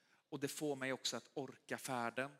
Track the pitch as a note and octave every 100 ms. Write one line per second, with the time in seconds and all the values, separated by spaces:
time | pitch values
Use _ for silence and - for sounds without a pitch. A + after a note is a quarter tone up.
0 | _ - _ C#3+ C3+ - D3+ C3+ C3 B2+
1 | - A#2+ - D#3 B2+ - - B2 - B2+
2 | A#2 A#2+ C#3